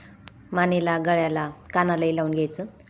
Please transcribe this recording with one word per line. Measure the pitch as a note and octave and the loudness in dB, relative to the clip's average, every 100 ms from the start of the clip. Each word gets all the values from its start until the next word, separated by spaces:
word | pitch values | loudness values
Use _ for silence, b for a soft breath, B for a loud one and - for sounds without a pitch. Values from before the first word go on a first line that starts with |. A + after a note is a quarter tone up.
| B B - - - | B B -20 -20 -6
मानेला, | F3+ F3+ F3+ E3+ E3 | 0 2 2 0 0
गळ्याला, | E3 E3+ D#3+ D#3 D3+ D3 - | 2 2 2 0 -4 -8 -4
कानालाही | F3+ F3+ E3+ E3 E3 | 0 2 2 0 0
लावून | D#3+ | 0
घ्यायचं, | D#3 D#3 D#3 G#3 - | -2 -2 -4 -12 -14